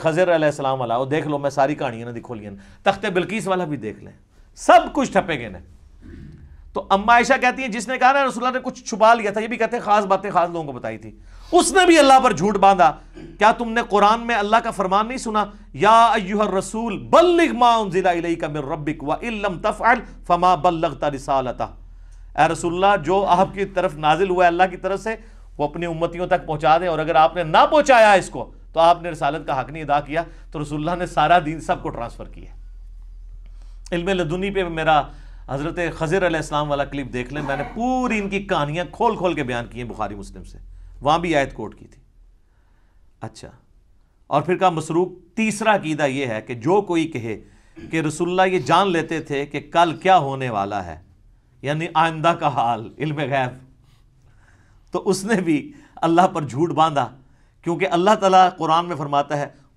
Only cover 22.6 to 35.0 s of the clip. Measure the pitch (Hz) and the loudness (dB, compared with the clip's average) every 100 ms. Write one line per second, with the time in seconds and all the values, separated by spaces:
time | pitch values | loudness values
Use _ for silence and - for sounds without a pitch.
22.6 | 175 175 196 202 147 190 196 175 190 196 | -4 0 2 2 2 0 2 2 2 -2
23.6 | 196 185 185 147 156 160 190 180 175 170 | -6 -2 -4 -2 0 2 2 4 4 4
24.6 | 185 175 180 196 220 220 - - - - | 0 0 -6 -4 -6 -8 -12 -20 -18 -6
25.6 | 147 156 170 160 170 170 180 180 - 151 | -6 -4 -6 -2 -4 -4 -2 -2 -2 -2
26.6 | 156 165 180 156 156 160 160 175 156 185 | 2 2 2 -2 0 4 4 2 0 4
27.6 | 285 302 269 247 220 196 - 135 110 - | 4 4 6 6 8 6 2 -8 -12 -14
28.6 | - 160 165 170 170 147 147 156 151 139 | -8 2 4 4 0 -4 -4 -4 -4 -6
29.6 | 120 160 147 143 143 156 170 - - 160 | -6 -8 -2 -2 -2 -6 -6 -10 -14 -10
30.6 | 147 151 151 175 175 156 151 175 151 160 | -8 -6 -4 -4 -4 0 4 4 4 -8
31.6 | - 175 160 - 117 - 110 - 90 - | -4 -4 -4 -8 -10 -12 -16 -16 -20 -20
32.6 | - - - - - - - - - - | -20 -20 -20 -20 -20 -20 -18 -18 -18 -20
33.6 | - - - 175 170 190 170 180 196 196 | -18 -18 -8 -4 -2 -2 -2 -2 -4 -2
34.6 | 180 160 160 151 | -4 -2 2 2